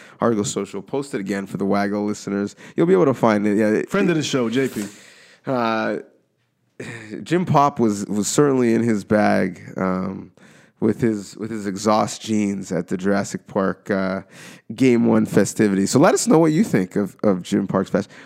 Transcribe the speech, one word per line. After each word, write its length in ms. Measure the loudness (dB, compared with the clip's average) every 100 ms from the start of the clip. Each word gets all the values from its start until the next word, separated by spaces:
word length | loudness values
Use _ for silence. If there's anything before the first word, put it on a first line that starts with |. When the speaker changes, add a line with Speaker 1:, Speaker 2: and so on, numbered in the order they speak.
| -16 -2
Speaker 1:
Argos 300 | 0 0 -2
Social, 320 | -4 -8 -10
post 320 | -8 -8 -6 -6
it 60 |
again 260 | -4 -6 -6
for 100 | -4
the 80 | 0
Waggle 400 | 0 0 -2 -4
listeners. 500 | -4 -6 -4 -4 -8 -8 -2
You'll 100 | 2
be 80 |
able 120 | 4 4
to 100 | 4
find 320 | 4 4 2
it. 100 | 2
Yeah, 120 | 2
it, 200 | 2 0
Speaker 2:
Friend 180 | 0 0
of 40 | 0
the 60 |
show, 260 | 0 -2 0
J 200 | 0 -2
P. 180 | -4 -10 -12 -20 -20 -20 _ -6
Speaker 1:
Uh, 500 | -2 0 -2 -2 -6 -10 _ _ _ _ _ _ -16 -14 -14 -14 -12
Jim 220 | -4 -2 2
Pop 340 | 2 2 2
was, 260 | 0 0 -2
was 220 | -2 0
certainly 460 | 2 2 4 2 2
in 80 |
his 200 | 2 -2
bag, 580 | 0 2 2 2 -2 -6 -12 -4
um, 540 | -2 -2 -6 -10 -14 _ -20 -20 _ -4
with 180 | -2 0
his, 380 | 0 -2 -8 -12
with 120 | -10
his 160 | -8 -8
exhaust 560 | -2 2 2 2 -4
jeans 480 | -4 -2 0 -4 -4
at 180 | -6 -4
the 80 | -4
Jurassic 500 | 0 0 -2 -10 -6
Park, 420 | -2 -2 -2 -4
uh, 320 | -2 -2 -6 -10 -20 -20 -20 -10 0
Game 300 | 4 4 4
One 200 | 2 2
festivities. 640 | 2 2 2 2 2 2
So 100 | 4
let 140 | 4
us 140 | 4 4
know 100 | 4
what 140 | 4
you 140 | 2 2
think 320 | 0 -2 -2
of, 180 | -4 -2
of 200 | 0 0
Jim 220 | 0 -2 0
Park's 240 | -2 0
fashion. 220 | -2 -4 -12